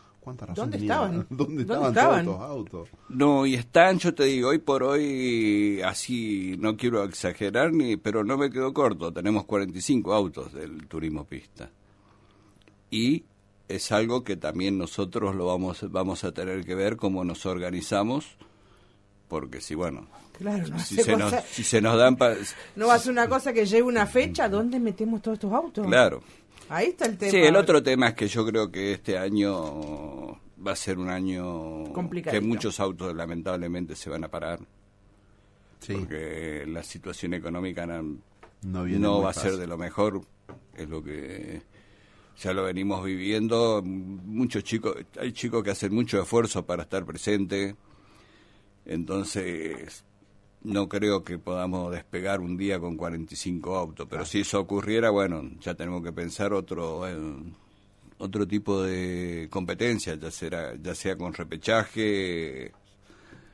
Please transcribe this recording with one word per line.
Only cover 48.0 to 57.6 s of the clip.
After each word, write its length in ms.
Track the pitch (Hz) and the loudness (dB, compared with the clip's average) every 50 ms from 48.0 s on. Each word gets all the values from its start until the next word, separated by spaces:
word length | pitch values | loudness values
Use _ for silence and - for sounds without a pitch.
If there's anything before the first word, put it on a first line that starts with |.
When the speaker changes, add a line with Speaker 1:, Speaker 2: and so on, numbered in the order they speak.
| _ _ _ - - _ _ _ _ _ _ _ _ _ _ _ _ | _ _ _ -20 -20 _ _ _ _ _ _ _ _ _ _ _ _
Speaker 3:
entonces 1200 | - 80 82 85 80 92 98 98 - - 104 92 90 87 80 80 80 73 62 78 - - - - _ _ _ - _ _ - _ _ _ _ | -6 -6 -6 -4 -4 -4 -4 -4 -4 -4 -4 -4 -4 -6 -6 -6 -8 -8 -10 -12 -14 -18 -20 -20 _ _ _ -20 _ _ -20 _ _ _ _
no 260 | - 107 98 101 98 87 | -8 -4 -2 -2 -2 -2
creo 340 | - 101 107 104 101 95 | -2 0 0 2 2 0
que 160 | 85 - 90 85 | -2 -6 -10 -10
podamos 540 | - 90 90 90 90 92 92 92 90 87 | -8 -6 -4 -4 -2 -2 -4 -4 -4 -6
despegar 480 | 90 85 - - - 90 92 98 98 98 | -6 -8 -10 -10 -8 -6 -2 -2 -2 -2
un 160 | 90 87 87 | -2 -4 -4
día 220 | 90 98 98 95 87 | -4 -2 -2 -2 -2
con 160 | 85 85 82 | -4 -6 -6
cuarenta 380 | 78 87 85 85 82 80 - - | -6 -6 -6 -6 -8 -10 -10 -10
y 20 | |
cinco 400 | - - 92 90 85 76 87 95 | -8 -6 -6 -6 -6 -4 -4 -4
autos, 300 | 92 87 80 78 - 78 - | -4 -4 -6 -8 -12 -12 -10
pero 120 | 76 82 | -8 -8
Speaker 1:
Ah. 40 | 82 | -6
Speaker 3:
si 140 | 80 - 104 | -2 -2 -2
eso 180 | 95 - - 101 | 0 0 0 -2
ocurriera, 500 | 95 87 101 101 92 101 110 113 113 113 | 0 0 -2 -2 0 2 2 4 4 4
bueno, 380 | 104 101 98 92 85 78 67 67 73 82 | 4 4 2 0 -2 -4 -6 -10 -14 -10
ya 140 | - 90 87 | -8 -8 -8
tenemos 280 | - 85 87 90 87 | -6 -6 -6 -6 -6
que 100 | 85 85 | -6 -8
pensar 400 | 80 85 85 85 - - 101 101 | -8 -8 -8 -8 -4 -2 0 0
otro, 540 | 101 98 90 - 92 82 85 82 80 85 90 92 | 0 0 -2 -2 -4 -4 -4 -4 -4 -4 -6 -6
eh, 60 | 90 78 78 78 71 67 80 87 87 - | -6 -8 -8 -8 -10 -10 -14 -16 -18 -20